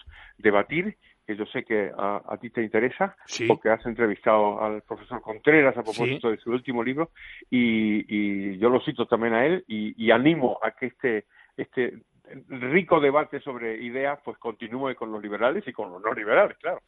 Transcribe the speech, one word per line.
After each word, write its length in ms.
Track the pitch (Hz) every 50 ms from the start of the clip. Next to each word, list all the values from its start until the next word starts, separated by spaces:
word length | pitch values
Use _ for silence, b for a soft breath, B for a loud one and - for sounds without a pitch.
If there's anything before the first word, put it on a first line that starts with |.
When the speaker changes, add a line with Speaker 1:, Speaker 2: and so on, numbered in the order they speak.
| - B B B B B B _
Speaker 1:
debatir, 580 | 104 110 101 101 101 - 143 165 185 214 - - b b b b _
que 100 | - 107
yo 80 | 98 107
sé 160 | - - 131 -
que 260 | - 117 107 101 - -
a, 260 | - 98 101 101 - -
a 100 | - 110 104
ti 100 | - 117
te 120 | - 123 113
interesa, 540 | 104 - 110 117 127 - - 190 196 - _ -
Speaker 2:
Sí. 200 | - - - 120
Speaker 1:
porque 220 | 117 - - - 110
has 140 | 113 113 -
entrevistado 760 | 123 110 113 117 107 101 - - 120 110 107 104 104 101 107 110
al 180 | 107 107 107 -
profesor 380 | _ 110 107 - - 127 110
Contreras 560 | 110 107 110 107 - 147 151 160 139 135 117
a 60 | 123 110
propósito 480 | 110 104 113 120 123 131 156 - 117
Speaker 2:
Sí. 60 | 107
Speaker 1:
de 60 | - -
su 80 | 117
último 320 | 117 127 123 139 123 120 113
libro, 280 | 123 131 147 165 - B B B B B B B _
y, 540 | - 123 120 117 113 110 110 107 104 107 - - 110 104 104 101 101 98 98 101 95
y 60 | 92
yo 100 | 110 120
lo 100 | 127 127
cito 260 | - - 131 - 113
también 280 | - 120 110 117 117 113
a 100 | 113 127
él, 180 | 156 180 180 - -
y, 340 | 110 107 107 107 - - 113
y 80 | 113
animo 480 | 113 117 131 156 170 156 131 107 101 - 110
a 100 | 110 -
que 140 | - 131
este, 400 | 120 - _ - 127 113 107 - b b b b b b
este 460 | - 135 - _ 131 123 - - 117 - _ _ _ _ - - 135 - -
rico 520 | 139 127 123 127 147 190 180 - 175 160
debate 400 | 143 139 135 151 151 - - 135
sobre 420 | - 147 127 120 117 113 110 110 123
ideas, 360 | 120 120 131 135 139 143 139 _
pues, 140 | 123 110 -
continúe 560 | - 117 110 - 117 107 117 131 139 135 120
con 140 | - 120 110 110
los 100 | 104 104
liberales 440 | 104 101 101 113 127 160 208 -
y 60 | 135 117
con 180 | - 107 95 87
los 100 | 92 101
no 100 | 113 123
liberales, 440 | 117 107 104 120 170 208 - - -
claro. 220 | - 160 180 123 -